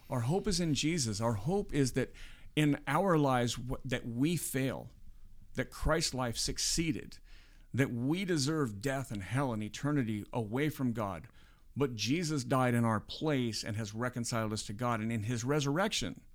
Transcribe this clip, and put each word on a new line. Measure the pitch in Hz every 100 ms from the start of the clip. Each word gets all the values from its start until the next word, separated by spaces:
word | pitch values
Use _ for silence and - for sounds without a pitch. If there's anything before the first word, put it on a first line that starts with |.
| -
Our | 131
hope | 117 190 208
is | 175
in | 170 135
Jesus. | 151 175 117 101
Our | 120
hope | 107 120 196 196
is | 143 131
that | 127 - - - - - -
in | 151 143 -
our | 151 196 160
lives | 139 127 120 -
w-, | 123 131 131
that | 123 117
we | 117 147 175
fail, | - 131 135 76 58 - - - - - - -
that | 123
Christ's | - 143 165 156
life | 127 123 -
succeeded, | - - - - 160 110 - - - - - - -
that | 113 135
we | 117 127 180 190
deserve | 165 131 160 131 101
death | 135 135 127
and | 104
hell | 90 127 139
and | 110
eternity | 107 - 139 147 113 107 -
away | 120 107 120 151
from | 143 127
God. | 117 101 85 - - - - - 123
But | 139 113
Jesus | 104 160 156 151
died | 123 131 127
in | 120 117
our | 104
place | - - 156 139 120 107
and | - 110
has | 107 110
reconciled | 123 120 117 117 110
us | 107
to | -
God. | 104 123 113
And | 110
in | 117
his | 104 120
resurrection, | 120 151 139 151 208 - 92 - -